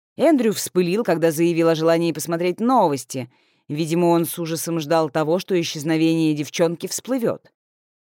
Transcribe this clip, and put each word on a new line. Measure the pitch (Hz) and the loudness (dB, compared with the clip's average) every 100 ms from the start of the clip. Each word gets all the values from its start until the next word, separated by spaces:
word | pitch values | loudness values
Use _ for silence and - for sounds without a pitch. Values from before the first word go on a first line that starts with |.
| _ - | _ 0
Эндрю | 277 294 220 | 2 4 2
вспылил, | 165 - 180 175 202 233 | 0 -2 0 0 0 0
когда | 165 165 | 2 2
заявил | 151 170 165 165 | 2 0 2 2
о | 160 | 2
желании | 160 165 170 | 2 2 0
посмотреть | 156 160 170 180 180 | -2 -4 -2 -2 0
новости. | 233 262 180 139 - 131 123 _ _ _ - | 2 2 2 0 -6 -10 -10 _ _ _ -8
Видимо, | 147 160 165 175 | -6 -2 2 4
он | 170 160 | 2 0
с | - | -4
ужасом | 165 160 175 165 | -6 -6 -4 -6
ждал | 147 165 156 | 0 0 0
того, | 156 156 180 | -2 0 -2
что | - 185 | 0 -2
исчезновение | 165 160 147 160 160 165 156 151 | -2 -6 -2 2 2 2 0 0
девчонки | 143 - 165 170 185 | -4 0 -2 -2 -8
всплывет. | - - 262 220 92 - _ _ _ _ _ | -10 -6 -2 -2 -4 -10 _ _ _ _ _